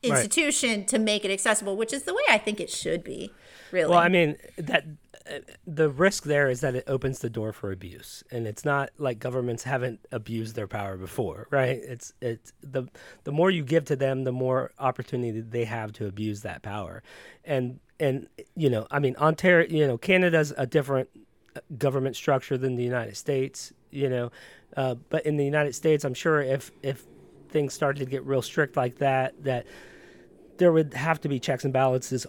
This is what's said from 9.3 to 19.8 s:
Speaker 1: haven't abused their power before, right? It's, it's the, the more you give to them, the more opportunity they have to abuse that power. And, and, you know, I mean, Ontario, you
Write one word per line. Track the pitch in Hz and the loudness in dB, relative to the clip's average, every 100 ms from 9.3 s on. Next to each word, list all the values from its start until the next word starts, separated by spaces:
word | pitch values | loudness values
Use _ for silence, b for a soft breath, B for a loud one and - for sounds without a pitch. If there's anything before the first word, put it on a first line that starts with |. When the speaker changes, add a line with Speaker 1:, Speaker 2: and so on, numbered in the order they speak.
| 127 123 113 | -2 -2 -4
Speaker 1:
haven't | 123 135 123 113 - | -4 -2 -2 -6 -10
abused | 123 107 113 113 110 | -10 -6 -6 -6 -8
their | 101 | -8
power | 107 98 95 | -6 -6 -8
before, | 92 - 107 - - | -8 -4 -4 -6 -2
right? | 139 127 131 | 2 2 0
It's, | - 120 - _ | -8 -14 -16 _
it's | 123 117 - _ | -6 -6 -12 _
the, | 139 131 127 B B B | -6 -6 -6 B B B
the | - | -6
more | 147 180 | 2 2
you | 180 | 2
give | 135 165 143 | 2 0 2
to | 139 | -2
them, | 135 131 131 | 0 0 -2
the | |
more | 127 127 127 127 _ | -2 0 0 -2 _
opportunity | 135 - 123 131 120 110 | -2 -2 -6 -4 -4 -4
they | 113 120 | -6 -4
have | 110 117 107 | -2 -4 -6
to | 107 107 | -6 -8
abuse | 98 107 101 | -4 -4 -4
that | 104 90 | -8 -10
power. | 101 104 87 87 B B B B - | -10 -8 -10 -14 B B B B -4
And, | 139 123 127 _ _ | -2 -2 -8 _ _
and, | 147 131 - - - - | 0 0 -6 -20 -16 0
you | 147 | 2
know, | 117 110 | 2 0
I | 143 | 0
mean, | 139 120 | 0 4
Ontario, | 151 160 185 175 165 | 2 4 6 6 6
you | 160 | 2